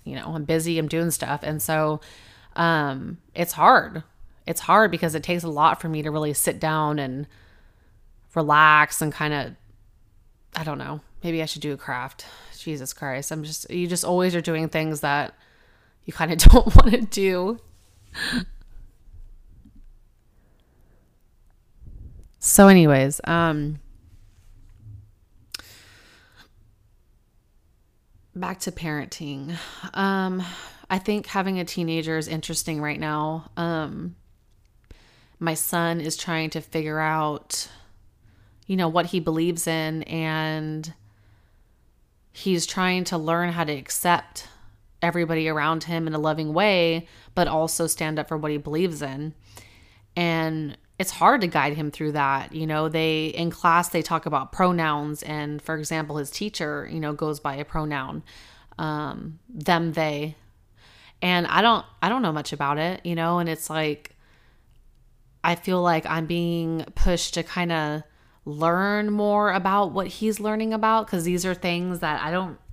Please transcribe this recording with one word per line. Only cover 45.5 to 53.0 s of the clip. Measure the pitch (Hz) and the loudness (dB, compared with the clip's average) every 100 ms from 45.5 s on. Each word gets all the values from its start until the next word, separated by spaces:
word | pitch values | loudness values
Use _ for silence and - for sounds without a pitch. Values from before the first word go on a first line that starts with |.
| 156 147 160 | 0 0 -2
him | 160 165 160 | -2 -4 -2
in | 156 | -2
a | |
loving | 156 156 156 | -2 -2 -2
way, | 156 208 190 170 165 165 - - - | 2 4 4 2 0 -4 -16 -8 -2
but | 170 | 0
also | 156 160 - 165 | 2 0 0 -2
stand | - 160 156 | -2 -4 -4
up | 147 | -4
for | 156 | -4
what | 151 | -4
he | 147 | -4
believes | 147 156 185 151 | -4 -2 -2 -2
in. | 143 135 156 151 - - - - - _ _ - | -8 -8 -8 -10 -18 -20 -20 -20 -20 _ _ -4
And | 170 165 160 160 151 - _ - | 0 0 -2 -4 -6 -10 _ -8
it's | 185 | -6
hard | - 180 262 | 2 4 4
to | 185 | 2
guide | 160 139 147 | 2 0 -2
him | 151 | -6
through | - 156 | -4 -4
that. | 151 139 139 - | 0 0 0 -4
You | 156 156 | -6 -4
know, | 156 156 | -2 -2
they, | 156 | 0